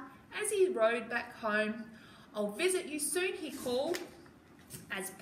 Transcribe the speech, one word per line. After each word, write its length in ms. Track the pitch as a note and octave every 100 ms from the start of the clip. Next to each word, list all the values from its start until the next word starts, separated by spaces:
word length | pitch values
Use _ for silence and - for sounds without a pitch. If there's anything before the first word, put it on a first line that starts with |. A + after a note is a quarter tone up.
| - - - -
as 80 | G#4+
he 180 | G4+ F#4
rode 400 | A3+ A3 A#3+ A3
back 280 | A#3+ - -
home. 460 | A3 G#3 G#3+ A#3 A3+ - - - -
"I'll 180 | G#3+ G3+
visit 340 | B3+ F#4 F#4 C4+
you 120 | D4+
soon," 360 | - F4+ F#4
he 160 | - D4+
called. 460 | - B3+ B3 D#4 F4+ - - - - - - - - -
As 220 | G3 F#3 -